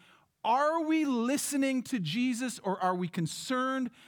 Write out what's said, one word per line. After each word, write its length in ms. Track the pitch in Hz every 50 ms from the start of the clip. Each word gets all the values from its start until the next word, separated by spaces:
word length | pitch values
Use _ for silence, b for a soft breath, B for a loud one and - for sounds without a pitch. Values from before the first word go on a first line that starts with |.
| B B B B B B B _ -
are 380 | 220 240 269 294 302 330 339
we 240 | 311 311 320 320 311
listening 760 | 285 254 233 233 247 285 - - - 285 277 269 269 262 254 -
to 140 | - 262 220
Jesus 600 | 170 147 170 240 247 262 240 220 262 240 - -
or 200 | - 196 202 180
are 120 | 185 180 185
we 140 | 180 180 165
concerned 840 | - 185 160 156 - - - - 262 254 262 262 269 262 254 233 B B B